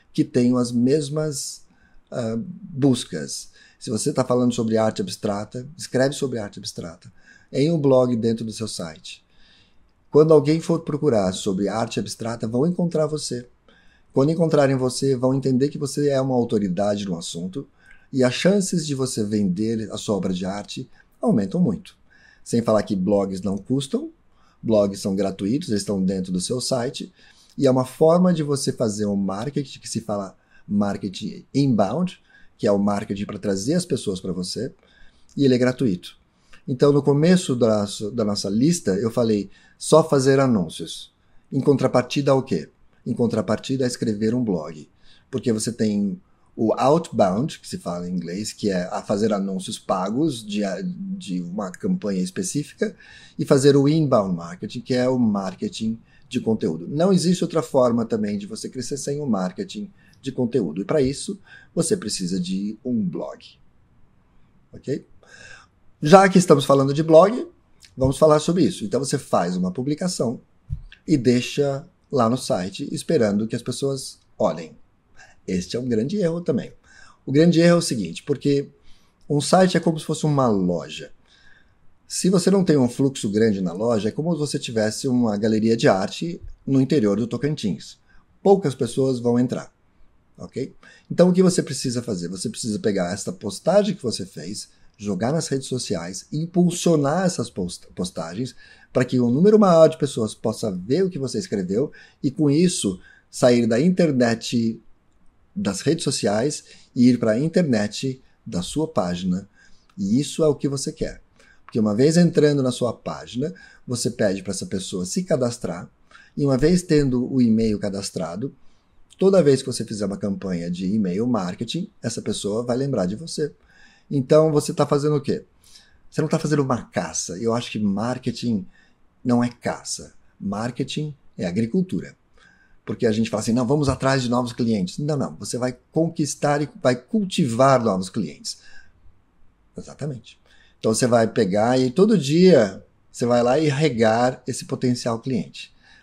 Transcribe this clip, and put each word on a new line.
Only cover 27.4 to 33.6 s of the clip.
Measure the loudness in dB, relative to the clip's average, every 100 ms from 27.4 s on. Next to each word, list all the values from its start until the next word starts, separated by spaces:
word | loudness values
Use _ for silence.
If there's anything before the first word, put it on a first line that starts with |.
| _ 0
e | 2
é |
uma | 2 0
forma | 4 4 6 4
de | 2
você | 0 -2 -4
fazer | -2 -2 -2 -2
um | -2
marketing | -2 -4 -6 -6 -8 -12
que | -8
se | -8
fala | -6 -6 -8 -14 _ -20 -4
marketing | -2 0 -2 -6 -8 -12 -12 -4
inbound, | 0 2 2 0 0 -4 -6 _ -20 -20 -4
que | 0
é |
o | 2
marketing | 2 -2 -4 -8 -6
pra | -6
trazer | -4 -4